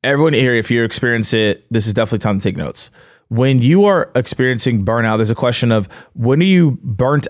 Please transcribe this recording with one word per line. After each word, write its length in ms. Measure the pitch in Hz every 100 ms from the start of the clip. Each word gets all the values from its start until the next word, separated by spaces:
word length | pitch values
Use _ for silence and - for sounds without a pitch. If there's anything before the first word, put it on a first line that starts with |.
everyone 300 | 131 143 160
here, 220 | 135 131
if 160 | 117 107
you're 140 | 120
experiencing 560 | 113 - 123 117 107 113
it, 260 | 107 - _
this 160 | 117 107
is 80 |
definitely 260 | 104 110 110
time 180 | 107 98
to 40 |
take 140 | 101 92
notes. 340 | 71 - - _ - _ _
When 320 | 113 131 131
you 240 | 120 175
are 260 | 202 185 -
experiencing 680 | 127 120 - 127 120 131 113
burnout, 320 | 98 117 113 110
there's 140 | 107
a 40 |
question 380 | 113 123 120 120
of 160 | 110 95 - -
when 260 | - 117 139
are 40 |
you 340 | 185 185 160 123
burnt 460 | - 101 123 147